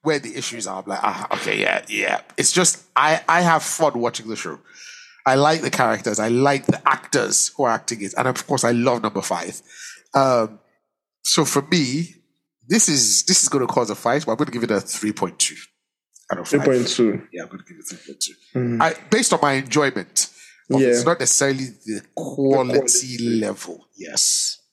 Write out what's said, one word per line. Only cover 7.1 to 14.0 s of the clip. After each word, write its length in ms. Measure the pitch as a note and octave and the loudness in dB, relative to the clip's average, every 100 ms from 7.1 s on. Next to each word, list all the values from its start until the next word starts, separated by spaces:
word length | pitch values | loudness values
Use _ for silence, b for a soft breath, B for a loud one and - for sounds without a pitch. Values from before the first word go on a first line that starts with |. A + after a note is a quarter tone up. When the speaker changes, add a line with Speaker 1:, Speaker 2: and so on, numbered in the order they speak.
| C#3 G#2 G2+ - - | -2 0 0 -2 0
Speaker 1:
who 60 | |
are 80 | B2+ | 0
acting 300 | A2+ - A2+ | 0 -4 -8
it. 120 | G2+ - | -8 -2
And 120 | B2+ | -2
of 180 | B2+ - | -2 -4
course, 160 | C#3 | -2
I 80 | A#2+ | 0
love 320 | A#2+ B2 A#2+ | 2 0 0
Number 180 | A2 G2 | -2 -4
Five. 400 | - F2 E2+ - B B B B B | -4 -6 -6 -12 B B B B B
Um, 460 | C3+ C3+ B2 A2 G#2+ _ _ _ _ _ _ - | 2 4 2 0 -6 _ _ _ _ _ _ 0
so 180 | - | 2
for 200 | D3 C#3+ | 2 0
me, 520 | C#3+ F3+ C3 C#3 E3+ - _ _ _ _ A#2 | 0 0 0 -2 -6 -10 _ _ _ _ -2
this 220 | G#3+ F#3+ | 2 2
is, 360 | C#3+ A2 - - | 2 2 2 2
this 180 | F#3+ | 2
is 60 | - | 2
gonna 180 | C#3 A#2+ | 0 0
cause 220 | - A2+ | 0 -2
a 60 | |
fight, 300 | G2+ | -2